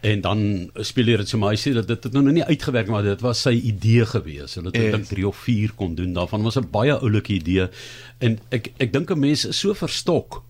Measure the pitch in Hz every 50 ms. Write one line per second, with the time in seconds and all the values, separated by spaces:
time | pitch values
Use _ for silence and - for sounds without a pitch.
0 | - 107 107 104 90 90 101 107 107 101 104 92 90 - - - 107 - - 127
1 | 120 113 117 104 104 - - 113 101 104 107 107 - 143 135 113 107 87 120 110
2 | - 123 113 139 139 139 147 170 160 - 147 147 - - 127 120 110 95 113 104
3 | 101 101 101 - - 123 117 - - 135 120 117 - 117 107 92 107 110 113 120
4 | 117 110 - 104 80 80 73 69 69 69 - 92 82 92 - 113 113 110 104 107
5 | 104 - 101 95 95 101 - - - - 120 104 104 110 - - 101 87 80 76
6 | 90 92 87 87 90 87 - 107 107 113 110 135 117 - - 104 113 143 147 -
7 | - 110 107 104 - - 104 92 78 85 92 92 92 92 - - - - - -
8 | - - - - 123 120 113 113 - - - 117 107 - - - 135 113 - -
9 | 180 - 190 151 139 143 151 135 - 101 - - - 196 208 - 185 156 - -
10 | - - 170 131 - - - - - -